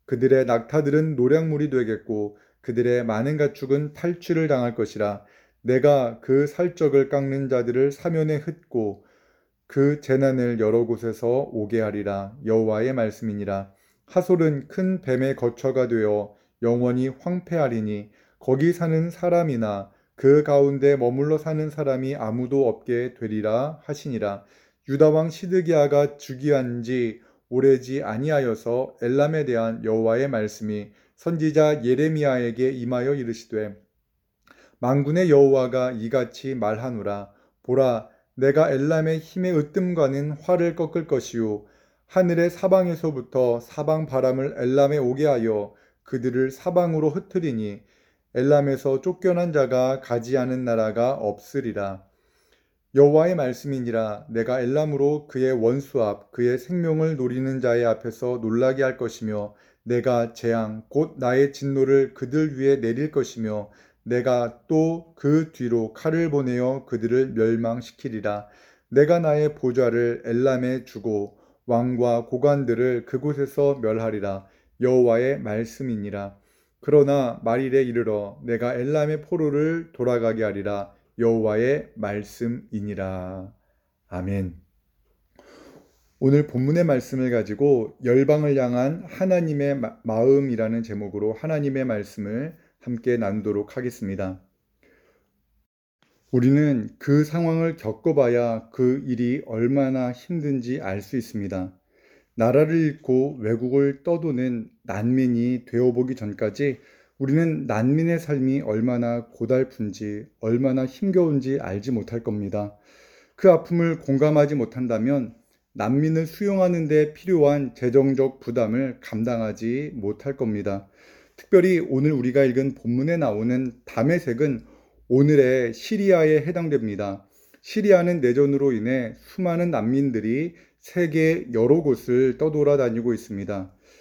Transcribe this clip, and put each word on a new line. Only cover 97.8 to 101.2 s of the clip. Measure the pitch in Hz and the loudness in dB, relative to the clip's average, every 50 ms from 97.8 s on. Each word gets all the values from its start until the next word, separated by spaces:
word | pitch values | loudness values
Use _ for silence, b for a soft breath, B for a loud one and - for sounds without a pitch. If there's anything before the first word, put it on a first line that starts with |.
| - 107 107 - - 170 156 143 131 120 120 120 120 117 113 110 - - | -6 -8 -6 -4 -2 0 2 4 4 4 4 2 2 0 -2 -4 -8 -8
그 | - - 127 123 127 143 143 | -4 0 2 2 2 0 -2
일이 | 139 123 117 123 120 127 147 - | -4 -4 -2 -2 -2 -2 -4 -6
얼마나 | - 113 110 117 123 139 143 135 131 131 131 127 123 | -6 -4 0 0 2 2 2 0 0 0 -2 -2 -4
힘든지 | 123 123 - - 175 170 147 147 139 131 117 120 127 151 | -6 -8 -8 -8 -6 -4 -4 -2 -4 -4 -4 -4 -6 -6
알 | 156 98 95 101 | -6 -6 -6 -6
수 | 101 - - | -6 -6 -6
있습니다. | 127 | -6